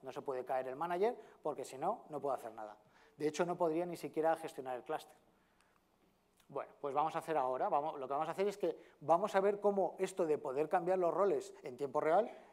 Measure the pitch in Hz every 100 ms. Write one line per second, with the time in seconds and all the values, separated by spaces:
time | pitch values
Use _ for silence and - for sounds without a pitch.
0 | 131 131 120 127 123 131 131 139 170 180
1 | 214 240 - - 156 135 127 131 165 233
2 | - 147 139 123 113 110 107 104 _ _
3 | - - 151 151 170 175 170 160 175 165
4 | 147 160 160 160 156 - 131 123 - 151
5 | - - _ _ _ _ _ _ _ _
6 | _ _ _ _ - 139 - - 143 135
7 | 156 160 160 156 127 131 196 151 156 151
8 | 131 139 160 165 202 196 170 - - -
9 | 143 170 202 196 196 202 208 196 175 -
10 | 185 - 165 147 147 131 156 185 175 190
11 | 175 151 196 139 - - 151 123 139 151
12 | 151 180 240 - -